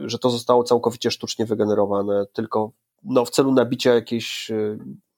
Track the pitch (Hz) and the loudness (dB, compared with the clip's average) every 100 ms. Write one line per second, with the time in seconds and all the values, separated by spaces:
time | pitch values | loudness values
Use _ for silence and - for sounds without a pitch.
0 | 123 117 127 120 - 123 120 120 117 - | -6 -2 0 0 2 2 4 2 0 -2
1 | 117 - 117 - 113 107 107 104 101 101 | -4 -4 -6 -4 -2 0 2 2 0 0
2 | 101 101 101 - 110 107 107 - _ _ | 0 -2 -2 -6 -4 -2 -4 -8 _ _
3 | 104 127 120 - 135 127 120 123 127 117 | -2 0 2 2 4 4 2 2 2 2
4 | 117 117 - - - 110 107 110 131 - | 2 -6 -6 -10 -6 -4 -4 -6 -12 -18
5 | _ | _